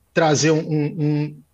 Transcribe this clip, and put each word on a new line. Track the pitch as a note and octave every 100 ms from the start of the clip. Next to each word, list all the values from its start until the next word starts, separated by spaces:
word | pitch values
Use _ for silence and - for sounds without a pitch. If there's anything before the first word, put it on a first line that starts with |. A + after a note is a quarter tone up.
| _
trazer | - D#3+ C#3 D3+
um, | D#3
um, | D3 D3+ D3 E3+
um, | D3 D3+ D3+ D3+ _